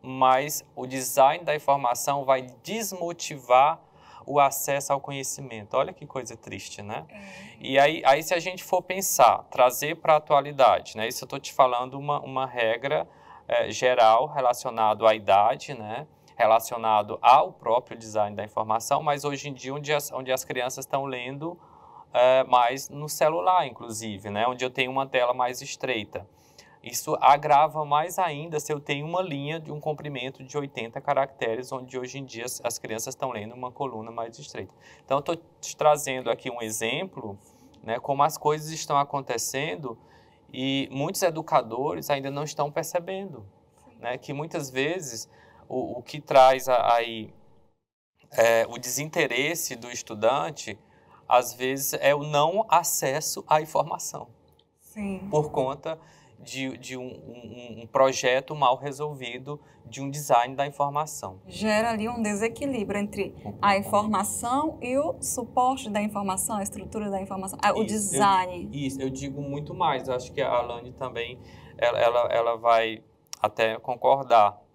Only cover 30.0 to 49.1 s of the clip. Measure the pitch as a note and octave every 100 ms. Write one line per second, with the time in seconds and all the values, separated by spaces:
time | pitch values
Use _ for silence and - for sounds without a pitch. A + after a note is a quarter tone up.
30 | D3+ C3+ B2+ - C3 D3 C#3 B2+ A#2 C3+
31 | C#3 C3+ C3+ - A#2 A2+ B2+ C3+ B2+ B2+
32 | B2 C3+ C3 A#2 B2 - A#2 - B2 A2
33 | B2+ A#2+ C3+ A2+ G#2+ B2 B2+ - C3+ A2+
34 | A2+ A#2 A#2 A2+ D3 A2+ F#2+ _ - -
35 | _ C#3 - E3+ _ _ - - D3+ D3+
36 | C#3 C3 A#2 A2 B2+ A#2+ A2 G#2+ A2+ C#3
37 | F#3+ C#3 A2+ G2+ _ _ - _ A2 A#2+
38 | - C#3 D3+ - D3+ D3+ D3+ D#3+ - C#3+
39 | C#3+ C#3 C3 A#2+ - C3 D#3 F3+ C3+ A2+
40 | _ _ _ _ _ B2+ C3 C#3 C3 C3
41 | D#3 G3 F#3 D#3+ D#3 D3 A2+ A#2 D3 E3+
42 | C#3+ C#3 C#3 C#3 D3+ - D3 D#3 D#3 F3
43 | F3 F#3+ G3 B2+ G2 _ _ _ _ _
44 | A#2+ B2 - C#3 D#3+ E3+ C#3 C3 C#3 F#3
45 | C#3+ A2+ - _ - _ - B2+ - B2
46 | - D3 - C#3 C3 C3 B2+ B2 - A#2+
47 | A#2 A2+ G#2+ - _ _ _ _ _ _
48 | _ _ _ - A2+ A2+ A2 A#2 B2 A#2+
49 | D3+